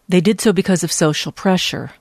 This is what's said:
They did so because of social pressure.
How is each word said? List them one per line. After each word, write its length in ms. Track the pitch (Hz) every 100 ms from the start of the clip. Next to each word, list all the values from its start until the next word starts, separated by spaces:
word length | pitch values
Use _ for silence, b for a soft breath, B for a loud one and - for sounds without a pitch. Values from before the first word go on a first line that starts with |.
| -
They 140 | 180
did 180 | 175 202
so 140 | 226
because 300 | 190 196 180
of 80 | 165
social 400 | - 156 151 -
pressure. 580 | - 196 185 - 143 135 -